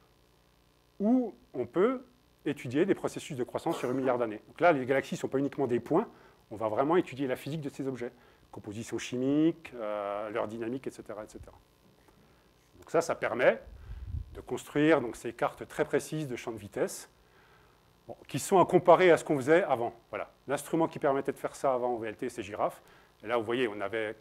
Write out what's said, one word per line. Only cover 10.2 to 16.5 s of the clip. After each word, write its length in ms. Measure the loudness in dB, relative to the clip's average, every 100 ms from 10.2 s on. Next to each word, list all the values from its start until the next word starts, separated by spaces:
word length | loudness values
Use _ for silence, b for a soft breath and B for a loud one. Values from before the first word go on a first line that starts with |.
| -6
leur 160 | -4 -4
dynamique, 400 | -6 -6 -6 -8
et 40 |
cetera, 320 | -12 -12 -12
et 60 | -14
cetera. 260 | -16 -20 -20 _ _ _ _ b b b b b b b -20
Donc 100 | -2
ça, 100 | 0
ça 140 | 0 -2
permet 460 | -4 2 2 2 -4 B B B B B -10
de 80 | -14
construire 600 | -8 -10 -4 2 4 4
donc, 140 | 2 -6
ces 180 | -10
cartes 340 | -4 -4 -4 -10
très 180 | -4 0
précises 420 | 0 -2 -6 -6
de 80 | -8
champs 160 | -8